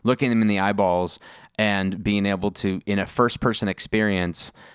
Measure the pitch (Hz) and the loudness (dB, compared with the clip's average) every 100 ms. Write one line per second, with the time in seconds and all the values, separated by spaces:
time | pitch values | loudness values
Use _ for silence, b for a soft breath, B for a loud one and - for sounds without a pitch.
0 | 113 123 131 117 107 101 98 101 98 90 | -2 0 2 2 2 2 0 2 2 2
1 | 90 - B B B - 107 101 95 95 | 0 -6 B B B -2 0 0 -2 -2
2 | 101 101 101 95 101 92 98 92 - 101 | 0 0 0 0 -2 -2 -2 -2 -2 -2
3 | 90 - 120 - 127 110 104 92 - 110 | -2 0 0 2 -2 0 -2 -4 -2 0
4 | 107 95 90 87 - - b | 2 2 -2 -4 -10 -12 b